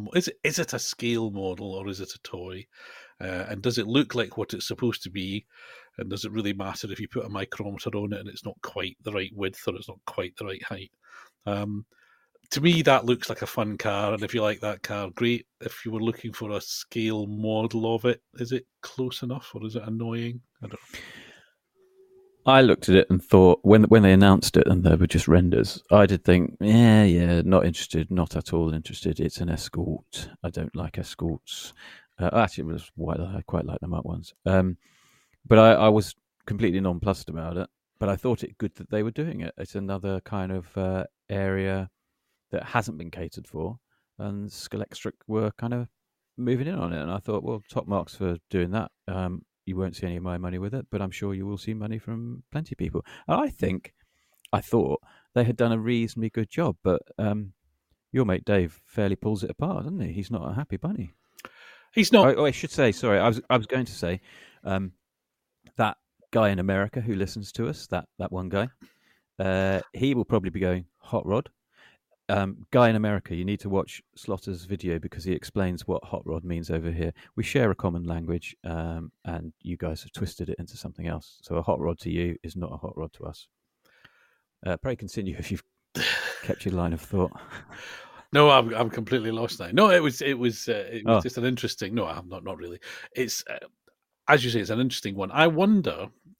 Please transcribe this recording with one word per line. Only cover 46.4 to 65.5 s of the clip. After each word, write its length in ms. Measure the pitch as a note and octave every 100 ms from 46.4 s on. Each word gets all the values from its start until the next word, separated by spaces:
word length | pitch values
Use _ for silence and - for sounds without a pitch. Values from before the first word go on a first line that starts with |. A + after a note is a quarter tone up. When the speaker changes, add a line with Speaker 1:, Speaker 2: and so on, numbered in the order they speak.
| B2 B2 C#3
Speaker 2:
in 80 | F#3
on 160 | F2
it. 100 | D#2+
And 80 | D2
I 80 | F#2+
thought, 240 | - G#2+
"Well, 200 | A#2 A2+ -
top 200 | - -
marks 260 | G2 E2+ -
for 220 | F#2+ E2+ -
doing 200 | F#2+ F2
that. 220 | G#2 - - -
Um, 360 | F#2 F#2 F2+ - _ -
you 100 | F#2
won't 200 | F#2+ E2+
see 100 | F#2
any 100 | F2
of 60 |
my 160 | F2+ F2
money 200 | F2+ F2+
with 140 | G2 C3
it, 120 | G2
but 120 | G2+
I'm 80 | G2
sure 240 | - G2+ F#2+
you 100 | G2
will 140 | G2+
see 160 | - A2
money 240 | G#2+ A2
from 460 | - A2+ A#2 B2+ -
plenty 220 | D3 D#3+ -
of 40 |
people." 260 | F2+ E2+ - - -
And 140 | D#3+
I 80 | D4
think, 440 | - - F#2 - _ _ _ _ _ -
I 80 | G#2
thought 420 | - A2+ C#2 C#2+ - _ _ -
they 80 | A#2
had 120 | A2
done 160 | A#2
a 60 | A2+
reasonably 520 | A2 A#2+ A2+ - A2+
good 180 | - A2
job, 280 | - E3 F2 F#2
but, 180 | E2+ - -
um, 340 | G#2+ G#2 G2+ - _ _ _ _ _
your 120 | B2+ A2+
mate 200 | F#2 -
Dave 360 | G2+ F2 - _
fairly 300 | - G2+ F#2+
pulls 260 | A2 G#2+
it 80 | -
apart, 320 | - D#3 - B2+
doesn't 160 | F#3+
he? 120 | F2
He's 180 | E2+ G2
not 180 | A2+ C#2+
a 60 | G2
happy 220 | D3+ F#2+
bunny. 380 | D#3+ G#3 F2+ - _ - - - - - _ -
Speaker 1:
He's 160 | A3+
not. 160 | A#3 C#3
Speaker 2:
Oh, 140 | B2+
oh, 20 | C#3+
I 80 |
should 180 | B2+ D#3+
say, 220 | - B2+
sorry, 260 | G2+ B2 G2+
I 80 | G#2+
was, 140 | A#2 -
I 60 | B2+
was 100 | G#2+
going 200 | C3 A#2+
to 60 |
say, 280 | - E2+ F#2+ - - - _
um, 300 | - F#2+ F#2+ F2+ _ _ _ _ _